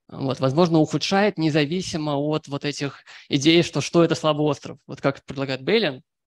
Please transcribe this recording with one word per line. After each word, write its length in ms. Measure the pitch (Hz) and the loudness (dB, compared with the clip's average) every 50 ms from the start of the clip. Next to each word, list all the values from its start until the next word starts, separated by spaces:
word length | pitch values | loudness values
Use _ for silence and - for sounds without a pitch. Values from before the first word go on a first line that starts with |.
| _ - | _ -20
Вот, 320 | - - 139 135 123 - | -10 -6 -4 -4 -2 0
возможно, 400 | 135 131 131 156 185 170 165 160 | 0 2 4 4 4 4 4 4
ухудшает 580 | 156 - - 151 - - 196 196 202 214 160 - | 2 2 0 -2 -2 0 0 2 2 0 0 0
независимо 800 | 160 160 143 160 147 139 165 185 180 - - 165 151 151 147 | 0 0 2 2 0 0 -2 -4 -6 -6 -6 -6 -4 -4 -2
от 320 | 139 143 151 151 156 - - | -2 -2 -2 -4 -4 -6 -6
вот 160 | 139 143 - | -8 -6 -6
этих 400 | 147 143 - 147 139 - - _ - - - - _ | -6 -6 -6 -8 -8 -8 -12 _ -20 -20 -20 -8 _
идей, 360 | - 143 131 156 165 175 165 | -4 0 2 4 4 4 4
что, 180 | - - 147 | 2 -2 -4
что 220 | 135 - - 170 165 | -4 0 2 4 4
это 120 | 165 160 | 4 2
слабый 300 | - - 156 151 147 151 | 0 0 -2 0 0 0
остров, 320 | 151 143 - - - - - _ - | -2 -2 -4 -8 -14 -18 -18 _ -18
вот 140 | 135 - | -12 -4
как 220 | - 143 139 - - | -4 -4 -4 -4 -10
предлагает 380 | - 139 135 139 131 135 127 131 | -12 -10 -8 -6 -6 -6 -6 -2
Бейлин. 380 | 131 196 233 214 160 131 135 - _ _ _ _ | 0 0 0 0 -2 -4 -8 -14 _ _ _ _